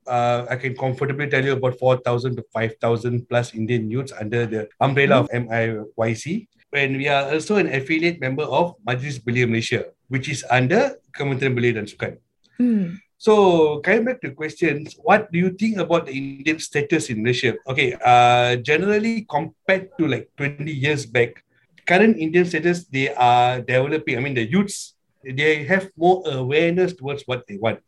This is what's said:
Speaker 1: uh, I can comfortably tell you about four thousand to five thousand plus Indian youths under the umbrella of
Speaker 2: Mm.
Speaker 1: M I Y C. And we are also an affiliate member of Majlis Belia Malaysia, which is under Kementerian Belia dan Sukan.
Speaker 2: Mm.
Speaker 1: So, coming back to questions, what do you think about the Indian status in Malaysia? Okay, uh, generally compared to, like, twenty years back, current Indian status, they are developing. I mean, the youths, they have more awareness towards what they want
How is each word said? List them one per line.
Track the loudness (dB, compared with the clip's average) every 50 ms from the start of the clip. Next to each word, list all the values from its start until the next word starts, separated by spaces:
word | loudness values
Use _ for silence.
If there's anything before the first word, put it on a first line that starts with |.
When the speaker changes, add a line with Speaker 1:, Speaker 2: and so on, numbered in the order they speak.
| _
Speaker 1:
uh, | -4 -2 0 2 2 0 0 -2
I | -4 -6
can | -4 -4 -6 -6 -4
comfortably | -4 -4 -4 -2 -4 -4 -4 -4 -4
tell | -2 0 0 0
you | 0 0 0
about | -2 -2 -2
four | 0 2 2 2 2 0
thousand | -2 -2 -2 -2 -4 -6 -6
to | -8 _ -6
five | -4 -4 -4 -4 -2
thousand | -2 0 0 0 -2 -2 -4 -4 -4
plus | -2 -2 -2 -2 -2
Indian | -4 -6 -4 -2 -2 -2 -2 -4
youths | -4 -6 -6 -8 -10
under | -10 -8 -4 -2 -2 -2
the | -2 -4 -6 -8 -8 _ -2
umbrella | -2 0 2 2 4 4 4 4 2
of | 2 -2
Speaker 2:
Mm. |
Speaker 1:
M | -4 -4 -2
I | -2 -2 -2 -2 -2 -6 -8 -8 -6 -4
Y | -2 -2 -2
C. | -4 -6 -6 -6 -8 -8 -10 _ _ _ _ -2
And | 0 0 0 0
we | -2 -2 0
are | 0 0 0 0 -2
also | -4 -2 0 0 0
an | 0
affiliate | 0 -2 -4 -2 -2 -2 0 0 -2 -2 -2 -4
member | -4 -4 -4 -4
of | -2 0 0 0 0 -4 _ -6
Majlis | -6 -4 -4 -4 -8 -10 -8
Belia | -6 -2 0 2 2
Malaysia, | 2 2 0 -2 -2 -2 -4 -4 -6 -12 _ _ -6
which | -6 -6 -4 -4
is | -6 -8 -2 0
under | 2 2 4 4 4 2 2 2 -2 -8 _ _ -10
Kementerian | -6 -4 -4 -2 -2 0 0 0
Belia | 2 2 0 0
dan | 0 -4
Sukan. | -10 -8 -8 -8 -8 -8 -10 _ _ _ _ _ _ _
Speaker 2:
Mm. | 0 2 2 2 2 0 -2 -6 -10 -18 _ _ _
Speaker 1:
So, | 2 4 6 6 8 6 6 6 4 4 2 0 0
coming | 2 2 2 2 0
back | -4 -6 -8
to | -10 -8
questions, | -8 -8 -8 -4 -2 0 0 0 -2 -6 -12 -16
what | -4 2 4 4 4 2 0
do | -2
you | 0 0 0 0
think | -2 -2 -2 -2
about | -2 0 0 0 0 0 -2
the | -8
Indian | -8 -8 -8 -10 -6 -4 -4 -4
status | -4 -6 -6 -4 -4 -2 0 0 -2 -2 -2 -4
in | -2
Malaysia? | 0 0 0 2 0 0 -2 -2 -6 -6
Okay, | -2 0 0 0 -2 0
uh, | 2 4 6 8 8 6 6 4 4 2 0 0 0
generally | 0 0 0 2 2 0 0 0 -2 -2 -4 -4 -4
compared | -4 -4 -4 -6 -10 _ _ 0 0 0 -2 -4 -6 -2
to, | -2 0
like, | -2 -2 -4 -8 _
twenty | -8 -6 -6 -6 -8 -8 -8 -6
years | -2 0 0 0 -2 -4
back, | -2 0 0 0 0 -2 -8 _ _ _ _ _ _ _ _ _
current | 2 4 6 6 6 4
Indian | 2 0 0 2 2 2 2
status, | 0 0 0 0 0 -2 -4 -6
they | -4 -2 -2 -2 0
are | 2 4 4 6 6 4 2 0 -2
developing. | -2 0 0 0 2 0 -2 -2 -2 -2 -2
I | -2 -2
mean, | -4 -2
the | -4 -2 0
youths, | 2 0 0 0 -4 -10 -14 -16 _ _ _ _ _ _
they | -14 -8 -4 0 2 2 2 0 0 0
have | 0 0 0 -4 -4 0
more | 2 2 2 2 0
awareness | -4 -4 -4 -2 0 0 2 2 2 2 2 0 0 -2
towards | -6 -8 -8 -8 -8 -6 -6
what | -6 -6 -8
they | -10 -8 -4
want | -4 -4 -4 -4 _